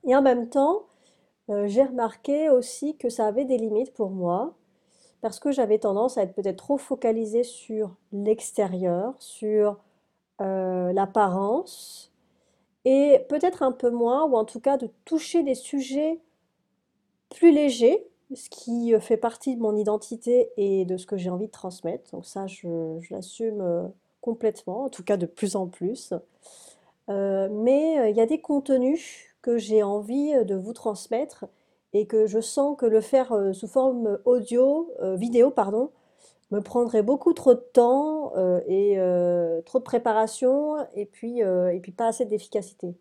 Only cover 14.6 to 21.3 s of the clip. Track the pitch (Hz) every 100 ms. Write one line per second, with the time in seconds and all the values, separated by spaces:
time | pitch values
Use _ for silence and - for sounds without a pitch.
14.6 | 269 277 233 _ - 320 - 339 277 254
15.6 | - 285 254 269 311 330 _ _ _ _
16.6 | _ _ _ _ _ _ _ - 339 294
17.6 | 294 233 233 403 - _ _ 262 - -
18.6 | - 233 233 214 214 226 233 226 - 247
19.6 | 220 214 208 208 - 233 240 247 240 -
20.6 | 202 196 180 180 - 196 180